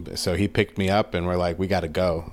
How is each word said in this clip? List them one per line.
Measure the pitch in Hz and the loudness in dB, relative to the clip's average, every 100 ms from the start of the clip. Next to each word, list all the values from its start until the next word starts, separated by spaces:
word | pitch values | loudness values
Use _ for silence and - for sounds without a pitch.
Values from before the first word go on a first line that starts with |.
| 85 | -10
so | - - 87 | -6 -2 0
he | 101 | 0
picked | - 101 - | 2 0 0
me | 95 | 2
up, | 101 - 90 | 2 2 0
and | 87 | 0
we're | 90 | 0
like, | 87 85 | 0 0
"We | 95 | 0
gotta | 92 82 | 0 0
go. | 78 92 82 - | 0 0 0 -4